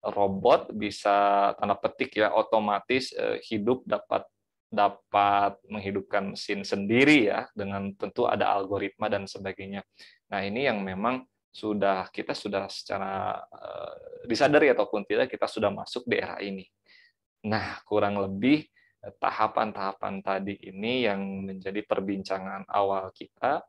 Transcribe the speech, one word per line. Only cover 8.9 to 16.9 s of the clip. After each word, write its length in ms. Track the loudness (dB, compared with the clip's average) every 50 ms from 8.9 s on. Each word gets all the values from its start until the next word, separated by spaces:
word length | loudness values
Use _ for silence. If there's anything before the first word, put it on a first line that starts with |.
| -6 _ -4 -2
dan 160 | -2 -2 -4
sebagainya. 560 | -6 -12 -10 -10 -10 -10 -10 -12 -10 -10 -10 -12 _ _ _ -20 -20 -20 _ _ _
Nah, 160 | -6 -4 -4
ini 220 | -4 -4 -2 0
yang 160 | 0 0 0 -4
memang 420 | -6 -6 -2 -2 -2 -2 -2 -8 _ _ _ _ _ _
sudah, 560 | -8 -4 -4 -2 0 2 2 0 0 -2 -8 -8
kita 240 | -10 -8 -8 -8
sudah 300 | -8 -6 -4 -4 -4 -6 -6
secara, 720 | -10 -14 -8 -6 -6 -6 -4 -4 -4 -4 -4 -4 -6 -6 -10 _
eh, 800 | -20 -18 -14 -14 -12 -12 -12 -12 -14 -16 -18 -18 -18 -16 -4
disadari 420 | -4 0 4 4 6 6 8 8 8
ataupun 380 | 6 4 2 0 0 -4 -2 _
tidak, 220 | 0 0 0 0
kita 180 | 0 -4 -4 -4
sudah 240 | -2 0 0 0 0
masuk 320 | -2 -10 -8 -8 -8 -2
di 160 | 0 -2 -2
era 160 | -2 -4 -8
ini. 300 | -8 -8 -8 -8 -10 -12 _ _ _ _ _